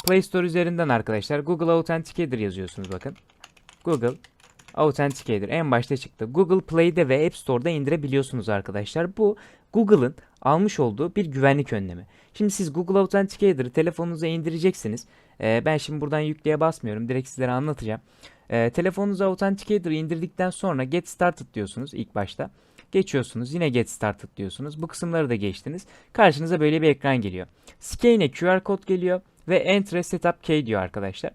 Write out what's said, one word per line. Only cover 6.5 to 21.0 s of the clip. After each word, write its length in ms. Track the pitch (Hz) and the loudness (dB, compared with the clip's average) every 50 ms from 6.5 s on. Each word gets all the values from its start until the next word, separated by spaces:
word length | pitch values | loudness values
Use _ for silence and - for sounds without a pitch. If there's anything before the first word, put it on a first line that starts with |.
| 185 190 | 2 0
Play'de 480 | - - 160 165 170 175 156 180 160 127 | 0 2 2 4 4 4 4 2 2 4
ve 180 | 131 143 156 | 4 2 2
App 100 | 175 - | 0 -2
Store'da 340 | - - - 127 120 131 170 | -4 -2 -2 0 0 0 -2
indirebiliyorsunuz 800 | 165 147 139 135 165 160 143 131 135 139 131 - 135 120 95 110 | -2 -2 0 0 0 -2 0 0 0 0 0 0 -4 -4 -2 -2
arkadaşlar. 680 | 104 98 98 - 95 101 104 - - 156 170 180 196 | -2 -2 -2 -4 -6 -6 -6 -4 -2 -2 -2 -2 0
Bu 200 | - 214 202 214 - - - - _ _ _ | 2 2 2 2 0 -8 -20 -20 _ _ _
Google'ın 420 | - 220 220 202 214 151 123 131 - - - _ _ _ | 0 2 6 6 6 6 6 2 -2 -8 -18 _ _ _
almış 380 | - 131 151 170 208 208 - - | 2 2 4 4 2 2 2 0
olduğu 340 | - 113 101 113 156 175 - | 0 0 0 -2 -4 -2 -2
bir 120 | 208 185 | -2 -2
güvenlik 460 | 156 131 135 135 139 139 147 139 - | -2 0 2 4 4 4 4 0 -2
önlemi. 340 | 117 101 98 90 87 87 - - _ _ _ _ _ | -4 -4 -4 -6 -10 -12 -16 -18 _ _ _ _ _
Şimdi 160 | - 208 202 | 0 0 0
siz 220 | 196 - 185 151 | 0 -2 -4 -4
Google 260 | 139 170 175 180 190 196 | -2 -4 -2 2 2 2
Authenticator'ı 720 | 190 185 - 196 196 196 - - 202 196 175 131 123 123 | 4 4 2 2 2 0 0 2 2 4 4 2 -2 0
telefonunuza 560 | - 160 160 170 165 - 170 170 170 156 170 | 0 0 0 0 0 -2 -4 -6 -4 -4 -4
indireceksiniz. 800 | 160 165 165 156 170 165 160 170 190 180 - - 107 110 - - _ _ _ _ _ _ - | -2 -2 -2 -4 -4 -2 2 2 0 0 0 -6 -8 -8 -8 -10 _ _ _ _ _ _ -2
Ee, 220 | - 110 113 117 - | 0 2 2 2 2
ben 120 | 156 156 | 2 0
şimdi 240 | 147 - - 156 147 | 0 -2 -6 -6 -6
buradan 200 | 147 143 156 151 | -4 -2 -2 -2
yükleye 400 | 151 151 156 - - 156 151 147 | -2 -2 -6 -2 0 0 2 2
basmıyorum. 480 | 160 160 156 - - 110 104 110 117 117 | 2 0 0 -2 -6 -6 -6 -6 -4 -2
Direkt 200 | 127 131 127 - | -4 -4 -4 -6
sizlere 220 | - 127 127 123 | -6 -4 -2 -2
anlatacağım. 500 | 123 131 147 151 143 - 113 107 107 - - _ _ _ - - - _ _ - | 0 -2 -2 -4 -4 -4 -6 -6 -6 -6 -10 _ _ _ -20 -20 -20 _ _ -2
Ee, 200 | - 117 117 117 | 0 2 2 2
telefonunuza 560 | - 180 180 190 185 196 202 202 196 175 196 | 0 0 -2 -2 -2 -2 -2 -2 -2 0 0
Authenticator'ı 680 | 190 185 - 202 196 196 196 - - 208 202 170 165 156 | 0 0 0 0 -2 -2 -4 -2 -2 -2 -2 0 -2 -4
indirdikten 560 | 156 160 156 170 160 180 180 - - 185 185 | -4 -2 -4 -4 -6 -6 -8 -4 -4 -4 -4
sonra 340 | - - - 185 151 131 131 | -4 -4 -4 -2 -2 -2 -2
Get 240 | 131 160 175 | -2 -2 -4